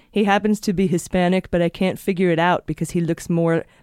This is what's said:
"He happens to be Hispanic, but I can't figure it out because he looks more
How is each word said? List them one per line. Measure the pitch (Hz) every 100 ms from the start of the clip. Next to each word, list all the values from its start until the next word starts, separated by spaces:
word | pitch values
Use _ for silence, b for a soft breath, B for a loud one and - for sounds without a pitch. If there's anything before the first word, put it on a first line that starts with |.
| b
"He | -
happens | 202 202 208 208
to | -
be | 180 190
Hispanic, | 170 - 185 175 185 -
but | 180
I | 170
can't | - 190 -
figure | - 180 185
it | 165
out | 175 175
because | - 151 160
he | 175
looks | 165 165 -
more | 170 165 165 - b